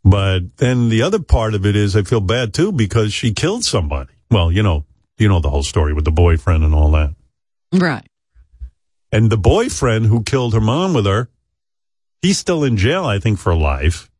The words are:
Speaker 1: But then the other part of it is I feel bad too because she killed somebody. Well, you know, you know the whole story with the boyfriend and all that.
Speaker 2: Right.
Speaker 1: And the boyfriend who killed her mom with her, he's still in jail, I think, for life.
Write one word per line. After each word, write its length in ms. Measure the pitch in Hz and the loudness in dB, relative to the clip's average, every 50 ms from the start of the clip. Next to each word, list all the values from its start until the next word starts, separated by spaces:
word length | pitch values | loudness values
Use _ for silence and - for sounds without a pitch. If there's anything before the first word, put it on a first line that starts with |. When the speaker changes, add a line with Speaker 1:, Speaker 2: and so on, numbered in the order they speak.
| - | 4
Speaker 1:
But 540 | 98 98 101 98 98 95 92 90 87 _ | 4 2 4 0 -2 -2 -4 -6 -8 _
then 320 | - 135 127 127 123 120 117 | -2 -2 0 0 0 0 0
the 120 | 113 113 | 2 0
other 180 | 127 185 208 208 | 0 0 -2 -4
part 340 | 156 - - 123 110 110 107 | 0 0 0 0 0 -2 -4
of 120 | 101 95 | -2 -2
it 100 | 104 101 | 0 0
is 200 | 104 104 101 92 | 0 0 0 0
I 80 | 107 95 | -2 -2
feel 180 | - 123 113 | 0 -2 -2
bad 320 | 98 90 110 123 127 107 - | 0 -2 -2 -2 -4 -4 -2
too 180 | - 165 214 | -2 -2 -2
because 420 | 196 127 107 92 - 117 107 104 - | 0 -2 -2 0 0 -2 -2 -2 -4
she 200 | - - 120 101 | -4 -4 -4 -4
killed 300 | - - 165 214 247 - | -2 -4 -4 -4 -4 -4
somebody. 500 | - - 104 80 71 71 69 67 - _ _ _ _ | -4 -2 -2 -4 -4 -6 -8 -10 -12 _ _ _ _
Well, 200 | 113 101 87 85 | 0 2 2 2
you 120 | 85 101 107 | 0 0 0
know, 220 | 101 80 73 73 _ _ _ _ _ _ | 0 0 -2 -4 _ _ _ _ _ _
you 100 | - 107 | 0 2
know 120 | 107 95 - | 2 2 2
the 100 | 73 69 | 0 0
whole 140 | 69 69 69 | -2 -2 -4
story 300 | - - - 76 73 76 | -2 -2 -2 0 0 -2
with 120 | 76 73 | -2 0
the 60 | 85 | 0
boyfriend 520 | 78 82 87 87 82 80 - - 85 80 78 | 2 4 4 4 2 2 0 0 0 2 2
and 100 | 76 76 | 2 2
all 180 | 76 76 73 | 4 4 4
that. 220 | 76 78 76 71 80 _ _ _ _ _ _ _ _ _ _ _ - | 4 2 0 -2 -4 _ _ _ _ _ _ _ _ _ _ _ 0
Speaker 2:
Right. 340 | 190 180 165 135 - - _ _ _ _ _ _ - - _ _ _ - - _ _ _ _ _ _ _ _ | 0 0 0 -2 -6 -10 _ _ _ _ _ _ -20 -20 _ _ _ -18 -18 _ _ _ _ _ _ _ _
Speaker 1:
And 180 | - 110 113 107 | 0 2 2 2
the 80 | 113 | 2
boyfriend 680 | 107 87 - 147 208 240 - - - 139 120 110 110 113 | 2 2 2 2 2 0 -2 -4 -2 -2 0 0 2 2
who 180 | 107 117 117 104 | 2 2 0 0
killed 300 | - - 131 123 117 107 | -2 -2 -2 -2 0 0
her 80 | 113 | 0
mom 320 | 107 110 123 160 185 190 170 | 0 0 0 0 0 0 0
with 120 | 120 101 | 0 0
her, 220 | 98 98 110 127 - _ _ _ _ _ _ _ _ _ _ _ _ _ _ _ _ _ _ | 0 0 -2 -4 -6 _ _ _ _ _ _ _ _ _ _ _ _ _ _ _ _ _ _
he's 160 | - 185 190 | -2 0 0
still 260 | - - - 175 156 147 | 0 -2 -2 -2 0 0
in 140 | 135 117 | 0 0
jail, 280 | 101 92 123 165 190 180 | 0 0 0 0 0 -2
I 140 | 131 101 98 | -2 -4 -2
think, 200 | - 110 104 90 | 0 -2 -2 0
for 140 | - 95 85 | 0 -2 0
life. 540 | 82 78 71 67 65 76 87 82 - - _ _ | 0 0 0 -2 0 -2 -2 -2 -4 -12 _ _